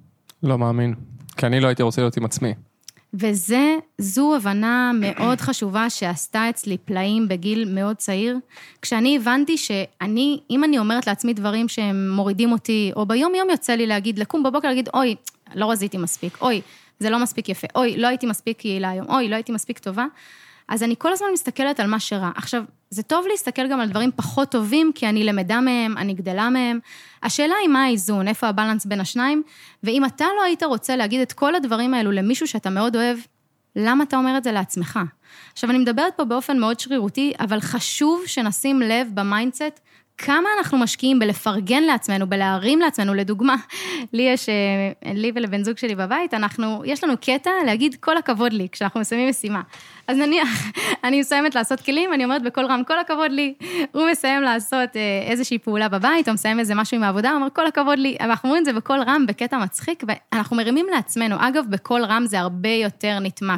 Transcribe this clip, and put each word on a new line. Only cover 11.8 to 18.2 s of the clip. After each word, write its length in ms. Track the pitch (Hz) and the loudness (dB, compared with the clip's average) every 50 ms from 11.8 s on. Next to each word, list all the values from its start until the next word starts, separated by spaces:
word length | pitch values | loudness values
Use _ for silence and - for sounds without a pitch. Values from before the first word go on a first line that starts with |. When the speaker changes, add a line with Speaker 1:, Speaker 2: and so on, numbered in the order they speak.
| 214 202 196 196 196 190 | -2 0 0 0 0 0
Speaker 2:
מורידים 420 | 190 202 196 202 196 190 233 233 | 0 2 2 0 2 2 2 4
אותי, 400 | 233 220 - - 220 214 208 190 - | 2 2 2 0 0 2 2 0 0
או 100 | 214 214 | -2 0
ביום 280 | 196 226 247 302 359 370 | 2 2 2 2 2 2
יום 160 | 370 381 370 | 2 2 2
יוצא 220 | 339 - - - | 2 0 2 0
לי 140 | 240 226 233 | 0 2 2
להגיד, 320 | 220 214 202 190 226 214 202 | 2 0 0 0 -2 -2 -2
לקום 240 | 208 - - 320 | -4 -2 0 0
בבוקר 260 | 269 262 254 294 294 277 | 0 2 0 0 0 2
להגיד, 200 | 254 254 240 - - | 0 0 0 0 0
"אוי, 200 | 254 269 240 214 - - - _ _ _ - - | 2 2 2 0 -4 -8 -18 _ _ _ -12 -4
לא 160 | 180 214 214 | -2 0 0
רזיתי 280 | 226 196 196 202 - 185 | 0 -2 -2 -4 -4 -4
מספיק, 400 | 170 - - - - 175 - - | -4 -4 -6 -6 -8 -10 -6 -2
אוי, 200 | - 254 226 190 - - - - - _ _ - | 0 0 0 0 -4 -10 -20 -20 -20 _ _ -6
זה 120 | 202 220 | -2 -2
לא 80 | 220 240 | 0 0
מספיק 300 | 247 - - 233 208 - | 0 -2 -4 -6 -6 -6
יפה, 180 | 190 - - - - | -6 -6 -6 -4 0
אוי, 220 | 254 247 240 - | 0 0 0 0
לא 100 | - 233 | 2 0
הייתי 200 | 247 254 254 | 0 0 0